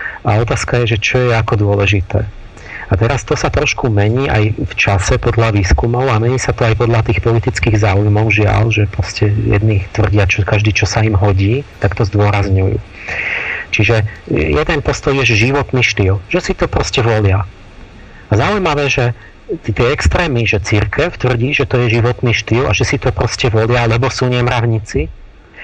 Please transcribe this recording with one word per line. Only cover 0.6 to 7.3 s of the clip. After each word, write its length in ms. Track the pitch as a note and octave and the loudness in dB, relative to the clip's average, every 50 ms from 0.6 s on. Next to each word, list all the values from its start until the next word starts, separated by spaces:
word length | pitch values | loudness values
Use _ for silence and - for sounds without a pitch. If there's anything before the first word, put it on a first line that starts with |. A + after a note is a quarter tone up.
| - - B2 A#2+ | -2 -2 0 0
je, 160 | A#2+ G#2 A#2 | 0 0 0
že 20 | G2 | 0
čo 180 | - - - B2+ | -2 0 0 0
je 120 | B2 B2 A2+ | 2 2 0
ako 200 | A2+ A2 - A2+ G#2 | 0 0 0 0 0
dôležité. 640 | G#2 G2+ G2+ G2+ G2+ G2 G#2 G2 G2 - - G#2 G#2+ G#2 - - - - - - - - - - - | 2 2 2 2 2 2 2 0 -2 -2 -2 -4 -4 -4 -8 -14 -18 -18 -20 -20 -20 -18 -16 -14 -4
A 80 | - - | -2 0
teraz 300 | F2+ A2+ A#2+ C#3 A#2+ - | 0 2 0 0 -2 -2
to 100 | - D3+ | -2 -2
sa 160 | - - C#3 | 0 0 -2
trošku 400 | - C#3 C#3 - - - C#3+ A#2+ | 0 0 0 0 -2 -2 -2 0
mení 380 | G#2 G2+ G2+ G#2+ A#2 C3 C#3 | 2 2 2 2 2 0 0
aj 160 | D3 - A2 G#2+ G#2+ G#2 | 0 0 2 2 0 0
v 180 | - - - - | -2 -6 -6 -4
čase 420 | - - G#2+ G2+ F#2 - - B2+ | -2 0 0 2 0 2 0 0
podľa 320 | A#2+ - A#2+ - A#2 A2+ A2+ | 0 0 0 2 2 0 2
výskumov 540 | G2+ G2+ F2+ - - - - A#2 B2 B2 C3 | 2 2 2 4 4 4 4 2 0 0 0
a 160 | C3+ A2+ G#2+ | 2 2 2
mení 160 | A2+ A#2+ C3 | 2 2 0
sa 160 | A#2+ - - A#2+ | 0 -2 -2 0
to 80 | - | 0
aj 160 | B2 A2+ A2 | 2 2 2
podľa 240 | G#2+ B2 A#2 A#2 A2+ A2 | 2 2 2 2 2 2
tých 160 | - G#2 - | 2 0 0
politických 600 | - A#2 | 2 2